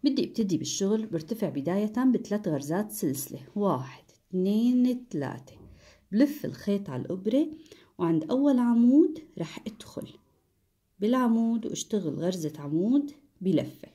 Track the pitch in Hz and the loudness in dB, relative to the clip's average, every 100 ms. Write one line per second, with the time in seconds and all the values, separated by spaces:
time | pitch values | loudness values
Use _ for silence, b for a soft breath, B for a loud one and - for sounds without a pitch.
0 | 285 269 - - 208 175 - - 196 220 | 0 0 -2 -2 0 0 -2 -2 0 0
1 | 220 165 156 220 180 139 139 190 214 220 | -2 -6 -6 -4 -4 -4 -2 -2 -2 0
2 | 262 233 - 208 202 147 143 170 208 - | 2 2 0 -4 -2 -4 -2 -4 -4 -4
3 | 165 135 - 131 - - 202 139 131 - | -4 -4 -8 -12 -10 -2 0 0 -4 -14
4 | _ _ _ 185 185 214 233 247 247 247 | _ _ _ -2 2 2 2 4 2 0
5 | - 175 139 - - - - b b b | -6 -6 -6 -8 -16 -20 -20 b b b
6 | b 196 294 - - - - 202 202 127 | b 2 2 2 -8 -6 -2 -2 -2 -8
7 | - 185 196 254 311 311 B B B - | -6 -4 0 2 0 -4 B B B -4
8 | 175 165 151 254 285 254 240 233 240 277 | 0 0 0 0 4 4 4 6 8 8
9 | 349 311 - - 165 - - - - - | 6 2 -12 -10 -8 -8 -14 -14 -16 -14
10 | - - _ _ _ _ _ _ _ _ | -14 -16 _ _ _ _ _ _ _ _
11 | 202 254 247 226 226 233 214 - - 214 | 2 2 4 2 2 0 -4 -8 -4 -2
12 | 170 - 165 185 156 151 143 156 202 277 | -2 -2 -2 -2 -4 -6 -4 0 2 2
13 | 285 - _ _ 190 156 127 - - | 0 -10 _ _ 0 0 0 -10 -20